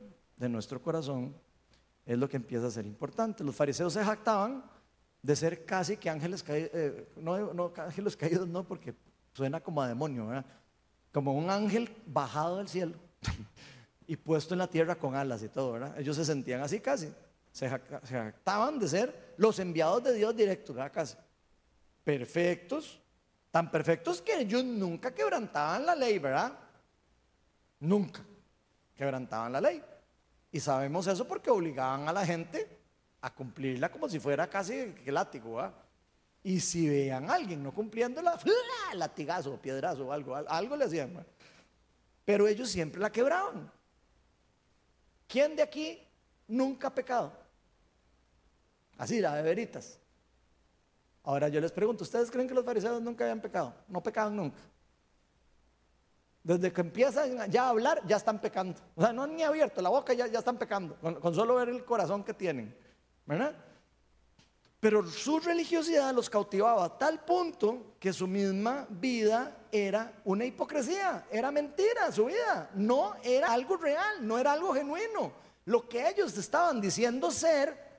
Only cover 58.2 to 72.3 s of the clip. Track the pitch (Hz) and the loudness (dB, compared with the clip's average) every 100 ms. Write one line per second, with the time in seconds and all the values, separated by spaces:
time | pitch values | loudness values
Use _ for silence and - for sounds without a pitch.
58.2 | 214 214 220 - 185 170 - - 208 233 | 2 -2 -2 -2 -4 -6 -12 2 2 2
59.2 | 285 320 311 311 277 - 180 254 262 240 | -4 0 0 4 2 2 2 2 4 0
60.2 | 247 226 226 247 - 202 175 165 160 151 | 2 0 0 -2 -2 -2 -4 -6 -6 -2
61.2 | 170 165 226 247 240 247 - 233 165 202 | 0 2 4 4 2 -2 0 2 2 0
62.2 | 196 - 185 139 110 - - _ _ _ | -4 -4 -2 -2 -6 -14 -20 _ _ _
63.2 | - 151 285 - - - _ _ _ _ | -4 -2 -2 -4 -16 -20 _ _ _ _
64.2 | _ _ _ _ _ _ 220 214 175 156 | _ _ _ _ _ _ 4 4 2 -4
65.2 | - 311 349 339 330 339 320 320 269 254 | 0 0 2 0 2 0 4 4 4 2
66.2 | - 208 202 196 220 226 175 - 285 320 | 2 0 0 2 4 4 2 2 0 0
67.2 | - 359 339 - 208 247 - - 190 185 | 2 2 2 0 0 0 -8 -4 -2 -2
68.2 | 185 196 196 190 220 277 262 190 262 240 | -2 0 2 2 0 -2 -6 -4 0 4
69.2 | 214 226 254 - - 214 196 202 226 - | 4 4 0 -8 -2 0 2 0 -2 -6
70.2 | 208 196 247 - - 302 247 370 392 226 | -2 0 0 -2 -2 0 0 0 0 -2
71.2 | - 214 254 294 294 - 403 480 349 202 | -4 -2 0 0 -2 2 2 4 2 4
72.2 | 226 | 2